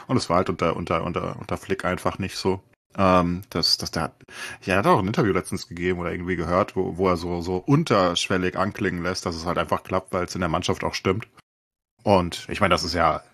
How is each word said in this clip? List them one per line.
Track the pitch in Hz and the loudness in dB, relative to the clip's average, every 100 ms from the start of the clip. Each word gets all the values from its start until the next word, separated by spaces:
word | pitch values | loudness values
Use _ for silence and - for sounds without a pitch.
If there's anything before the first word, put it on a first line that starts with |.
| - | -2
Und | 127 | 0
es | - | 2
war | 85 | 2
halt | 95 | 2
unter, | 85 85 95 | 0 0 0
unter, | 85 85 | -2 -2
unter, | 87 85 90 - | -2 -4 -4 -8
unter | - 90 | -8 -8
Flick | - 98 | -4 -4
einfach | 90 90 92 - | -2 -2 -2 -4
nicht | 92 - | -6 -4
so. | 95 92 - _ _ - | -2 -2 -6 _ _ 2
Ähm, | 95 90 87 87 - | 4 6 4 -2 -4
das, | 90 - - | -2 0 0
das, | 85 | -2
der | 82 | -4
hat, | 76 - - - - - | -4 -8 -20 -14 -14 -8
ja, | - | 0
er | 92 | 2
hat | 151 | 4
auch | 156 | 4
ein | 95 | 2
Interview | 127 110 | 2 2
letztens | 90 - 92 - | 2 -2 -6 -8
gegeben | 85 90 90 | -4 -2 -2
oder | 87 | -4
irgendwie | 87 87 87 | -4 -4 -2
gehört, | 82 90 101 95 | 2 2 2 0
wo, | 92 85 | -2 2
wo | 95 | 2
er | 87 | 2
so, | 87 87 | 0 -4
so | 85 92 | -2 -2
unterschwellig | - 143 165 107 90 87 - 92 90 90 | 4 4 6 4 4 2 0 0 0 0
anklingen | 98 - 98 87 | -2 -2 -2 -2
lässt, | 87 92 95 | -4 -4 -4
dass | |
es | 82 | -4
halt | 85 82 | -2 -2
einfach | 82 92 | -2 -4
klappt, | - 92 - | -2 -4 -2
weil | 92 90 | -4 -4
es | 92 | -2
in | |
der | 87 | -2
Mannschaft | 80 - 92 | 0 -2 -2
auch | 85 | -4
stimmt. | - 95 95 - _ _ _ _ _ _ _ | -2 -2 -2 -4 _ _ _ _ _ _ _
Und | 107 95 87 - - | 2 4 2 -4 -8
ich | - | 0
meine, | 98 | 2
das | 85 | 2
ist | 82 | 0
ja | 85 82 76 - | 2 2 0 -6